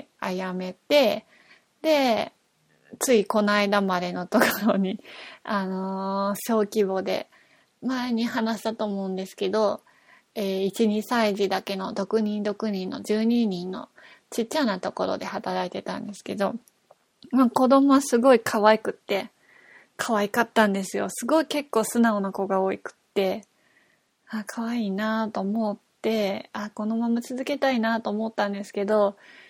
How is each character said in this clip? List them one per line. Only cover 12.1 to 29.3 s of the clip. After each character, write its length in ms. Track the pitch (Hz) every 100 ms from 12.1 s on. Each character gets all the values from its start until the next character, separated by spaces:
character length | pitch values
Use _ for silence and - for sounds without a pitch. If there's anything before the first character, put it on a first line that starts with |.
| 220
人 220 | 214 208
六 260 | 208 202 220
人 200 | 196 185
の 120 | 180
十 220 | 202 214
二 240 | 226 240 220
人 240 | 180 180
の 180 | 185 - _ - - -
ち 140 | -
っ 40 | 226
ち 100 | 311
ゃ 80 | 254
な 140 | 185
と 120 | 185
こ 160 | - 190
ろ 100 | 190
で 80 | 190
働 400 | 196 185 185 180
い 40 |
て 120 | 196
た 160 | - 190
ん 80 | 208
で 80 |
す 100 | 196
け 120 | - 196
ど、 200 | 196 233 _ _ _ _ _ _ -
ま 140 | 247 247
あ、 40 |
子 180 | - 254
供 240 | 269 277
は 80 | 277
す 160 | 277 240
ご 160 | 262
い 60 | 233
可 260 | - 226 208
愛 120 | 220
く 140 | 208
っ 20 |
て、 380 | - - 202 - _ _ _ - - _ -
可 180 | - 214
愛 140 | 202
か 120 | 240
っ 80 | 233
た 140 | - 214
ん 60 |
で 100 | 196
す 140 | 190 202
よ。 100 | 196
す 160 | - 240
ご 160 | 320
い 40 | 302
結 240 | 294 285
構 140 | 220 214
素 140 | 240
直 200 | 233 208
な 120 | 196
子 160 | 196 190
が 120 | 190
多 80 | 190 196
く 140 | -
っ 40 | - _
て、 320 | - 190 214 - _ _ _ _ _ _ _ -
あ、 160 | 220 202
可 200 | - 226
愛 220 | 240 208
い 40 |
な 380 | 190 220 220 220
と 100 | 202
思 340 | 196 220 214
っ 40 | - _ _
て、 480 | 226 220 196 202 -
あ、 180 | 214 208
こ 160 | - 214
の 120 | 226
ま 100 | 233
ま 140 | 233
続 220 | 240 247 269
け 120 | 277
た 140 | 269
い 80 | 247
な 220 | 220 226
と 80 | 220
思 180 | 208 220
っ 40 |
た 160 | - 202
ん 40 |
で 100 | 202
す 100 | 202
け 100 | -
ど、 320 | 202 214 202 202 -